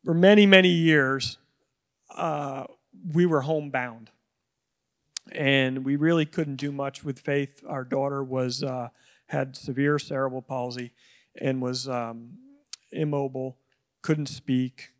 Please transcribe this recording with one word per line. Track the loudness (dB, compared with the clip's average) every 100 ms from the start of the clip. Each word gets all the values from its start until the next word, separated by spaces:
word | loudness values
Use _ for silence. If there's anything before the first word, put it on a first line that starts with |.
for | 0 6
many, | 8 10 10
many | 8 8
years, | 4 4 4 2 -2 -6 -10 _ _ _ _ _ _ _ -8
uh, | -6 -4 -6 -10 -12 -18 _ -16 -4
we | 2 2
were | 2
homebound. | 0 -4 -2 -6 -6 -12 -20 _ _ _ _ _ _ _ _ _ _ -18 -12
And | -4 0 2 0 -2 -4
we | 0
really | 2 2 0
couldn't | -4 -6 -6
do | -8
much | -6 -8 -8
with | -10 -8
Faith. | -4 -2 -4 -10 -12
Our | -10
daughter | -6 -4 -2 -4
was, | -4 -4 -2 -4
uh, | -6 -8 -10 _ _ _ _
had | -4 -4 -8
severe | -8 0 0 0
cerebral | -2 -4 -4 -6
palsy | -8 -8 -6 -8 -12 _ _ _ _ -4
and | -2 -2
was, | -2 -4 -6
um, | -6 -6 -12 -18 -20 -20 _ _ -20 _
immobile, | -6 -2 -2 -4 -6 -10 -12 _ _ _ _
couldn't | -2 -2 -2
speak. | -8 -2 0 0 -6 -20 _